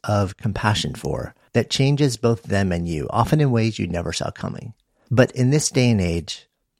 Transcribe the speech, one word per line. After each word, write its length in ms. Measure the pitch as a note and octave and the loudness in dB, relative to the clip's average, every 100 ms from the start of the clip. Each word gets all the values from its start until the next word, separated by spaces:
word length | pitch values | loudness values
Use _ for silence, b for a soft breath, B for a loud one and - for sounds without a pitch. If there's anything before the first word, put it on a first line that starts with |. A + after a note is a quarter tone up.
of 340 | - G#2 F#2+ - | -2 0 0 -2
compassion 560 | A2 F#2+ G#2+ G#2+ - | -6 -2 0 0 -2
for 400 | - C#2+ - - - b | -6 -6 -6 -8 -14 b
that 180 | A#2+ G#2+ | -2 0
changes 460 | - C3+ C#3+ D3 A2+ | 0 2 4 2 2
both 260 | A#2+ A#2 | 0 0
them 280 | - G2 G2 | -2 0 0
and 160 | F2 E2+ | 0 -2
you, 200 | D#2 C2+ | -4 -2
often 320 | A2 A#2 D3+ | 0 2 4
in 80 | C#3+ | 4
ways 300 | A#2 A2+ G#2+ | 2 0 -2
you 80 | F#2 | -4
never 260 | E2+ E2+ | -4 -4
saw 160 | - - | -6 -6
coming. 460 | - - - A#2 - _ _ _ | -6 -10 -10 -14 -18 _ _ _
But 220 | B2 B2 | 2 2
in 180 | - B2 | 2 0
this 220 | D3+ - | 2 0
day 180 | C3 B2 | 2 2
and 120 | A2 | 4
age, 420 | F2 E2+ D#2+ - - _ _ _ | 2 -2 -4 -12 -14 _ _ _